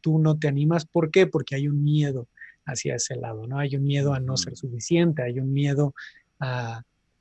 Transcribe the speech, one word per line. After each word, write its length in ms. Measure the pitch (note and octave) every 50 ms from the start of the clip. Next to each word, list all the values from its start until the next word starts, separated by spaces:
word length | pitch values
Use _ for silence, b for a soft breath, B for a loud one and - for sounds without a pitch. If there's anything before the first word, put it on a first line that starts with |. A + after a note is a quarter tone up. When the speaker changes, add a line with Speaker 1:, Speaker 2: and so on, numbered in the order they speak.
Speaker 1:
tú 180 | - E3 D#3 D#3+
no 180 | D#3 D#3 D3+
te 100 | D3+ D3+
animas. 380 | D3 C#3 C#3 D3 D#3 E3+ E3 -
¿Por 260 | - - E3+ D#3+ D#3
qué? 160 | - F#3+ F#3+
Porque 280 | D#3+ - D#3 B2+ - C#3
hay 120 | C3+ C#3+
un 160 | D3 D3 D3 D3
miedo 440 | D3 D3+ D3+ D3 C#3+ C3+ B2+ A#2+ - _ B B B B B -
hacia 300 | - - - - C#3+ B2
ese 200 | A#2+ - - B2+
lado, 320 | A#2+ A#2+ A2+ A2+ A2 A2+
¿no? 120 | A#2+ C3 C#3
Hay 160 | C#3+ C#3 C3+
un 80 | C#3 C#3
miedo 300 | C#3+ C#3+ C#3+ C#3+ C#3+ C#3
a 60 | C3
no 140 | C3 B2+ C3
Speaker 2:
Ujú. 100 | C3 -
Speaker 1:
ser 120 | - -
suficiente, 680 | - - C3 A#2+ A#2 - - E3+ E3+ F3 E3+ D3+ D#3 B2+
hay 160 | B2 A#2+ C3
un 140 | C3 C3+ C3+
miedo 400 | C#3 C#3+ C#3+ C#3+ C#3 D3 C#3 - B B B B B B B _ -
a, 440 | C#3 C3 B2+ B2 A#2+ A#2 A#2 A#2 - _ _ _ _ _ _ _